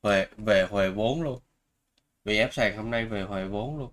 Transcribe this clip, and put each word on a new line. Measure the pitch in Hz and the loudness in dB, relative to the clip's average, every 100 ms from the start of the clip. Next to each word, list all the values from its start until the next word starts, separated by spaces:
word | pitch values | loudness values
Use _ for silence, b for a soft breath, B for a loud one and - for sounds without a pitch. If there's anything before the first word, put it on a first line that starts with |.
Về, | 104 101 95 - | 4 2 2 -6
về | 107 98 92 | 2 4 4
huề | 101 95 | 2 0
vốn | 95 110 147 | 2 0 0
luôn. | 156 123 _ _ _ _ _ _ _ _ | -4 -6 _ _ _ _ _ _ _ _
Vì | - 107 | -2 2
ép | 123 | 2
sàn | - 110 101 | 2 -2 -2
hôm | 110 | -4
nay | 117 113 | -4 -2
về | 107 | -4
huề | 98 101 95 | -4 -6 -4
vốn | 101 120 151 | -4 -6 -8
luôn. | 127 | -10